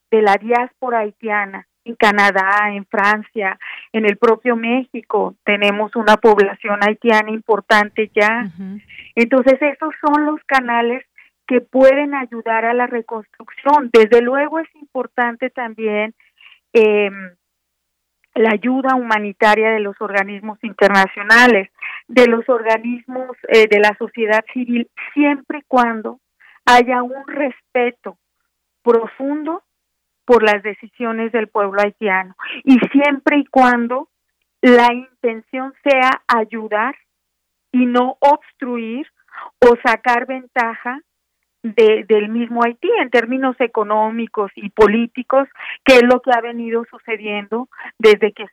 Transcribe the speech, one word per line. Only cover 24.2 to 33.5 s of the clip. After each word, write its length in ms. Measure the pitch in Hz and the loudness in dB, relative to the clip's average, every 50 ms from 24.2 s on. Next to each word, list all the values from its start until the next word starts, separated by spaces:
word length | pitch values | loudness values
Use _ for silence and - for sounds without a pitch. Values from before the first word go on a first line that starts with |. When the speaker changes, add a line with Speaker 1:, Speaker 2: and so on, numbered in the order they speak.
| 220 208 214 220 226 - - | -2 0 0 0 -2 -4 -8
Speaker 1:
civil, 340 | 254 240 233 240 233 233 _ _ - - - - | -8 -6 -4 -4 -4 -4 _ _ -18 -16 -8 -2
siempre 460 | 285 294 285 285 277 - - 302 294 | 0 0 0 0 -2 -6 -12 -12 -12
y 40 | - | -6
cuando 520 | - 262 247 240 226 226 220 208 - 240 _ _ _ _ _ _ _ _ _ - | -2 0 2 2 2 -2 -6 -10 -12 -14 _ _ _ _ _ _ _ _ _ 2
haya 360 | 247 247 247 247 247 254 247 | 4 4 4 4 4 0 -4
un 260 | 247 247 262 277 269 | -4 -6 -10 -12 -14
respeto 920 | - - 285 294 254 - _ _ _ - 247 240 240 240 _ - 240 - _ _ _ _ _ _ _ _ _ _ _ _ _ - | -12 -6 -6 -4 -6 -6 _ _ _ -2 -2 -2 -2 -4 _ -16 -18 -18 _ _ _ _ _ _ _ _ _ _ _ _ _ 0
profundo 800 | 240 233 226 220 208 - - 269 277 294 302 294 320 339 392 _ _ _ _ _ _ _ _ _ _ _ _ _ | 2 2 2 0 -2 -10 -10 -8 -6 -6 -6 -8 -8 -10 -10 _ _ _ _ _ _ _ _ _ _ _ _ _
por 180 | - 240 226 214 | 2 2 4 4
las 180 | 214 208 202 | 2 0 0
decisiones 720 | 190 214 196 - 233 208 _ - 240 226 226 226 226 220 | -4 -10 -14 -14 -18 -20 _ -10 -8 -6 -6 -6 -6 -4
del 160 | 240 226 214 | -4 -4 -4
pueblo 340 | - - 220 202 196 196 202 | -4 -4 -4 -4 -2 0 -2
haitiano 540 | 208 208 - - 220 202 185 190 190 185 - - - - - 262 - | -2 -2 -2 -6 -4 -2 -2 -2 -4 -6 -14 -16 -14 -14 -14 -4 2
y 140 | 269 262 226 - - | 4 4 4 4 2
siempre 480 | - 277 285 294 277 277 - 302 294 285 | 0 2 2 0 -2 -2 -2 0 0 0
y 60 | 277 | -2
cuando 640 | _ | _